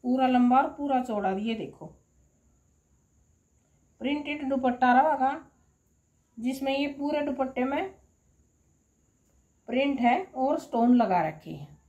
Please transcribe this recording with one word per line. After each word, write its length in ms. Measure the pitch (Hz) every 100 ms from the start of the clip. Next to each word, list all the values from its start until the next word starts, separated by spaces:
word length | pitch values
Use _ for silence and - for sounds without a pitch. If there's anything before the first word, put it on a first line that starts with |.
पूरा 220 | 247 262 254
लंबा 280 | 247 247 254
और 120 | 302
पूरा 320 | - 285 254
चौड़ा। 280 | 247 214 196
ये 220 | 190 220
देखो 320 | 220 - - 156 - _ _ _ _ _ _ _ _ _ _ _ _ _ _ _ _ _ _ _ _
Printed 480 | 240 294 294 302 269
दुपट्टा 440 | 269 262 247 247
रहेगा 380 | 247 311 277 262 311 - _ _ _ _ _ _ _ _ 233
जिसमें 340 | 240 262 269
ये 140 | 277 285
पूरे 320 | - 285 302
दुपट्टे 420 | 294 269 262 247
में 260 | 262 294 381 - _ _ _ _ _ _ _ _ _ _ _ _ _ _ _ _ -
print 320 | 247 285 269
है 220 | 240 277 381 254
और 220 | 262 311
stone 360 | - 233 240 247
लगा 240 | 214 180
रखे 280 | 156 156 160
हैं। 280 | 151 143 -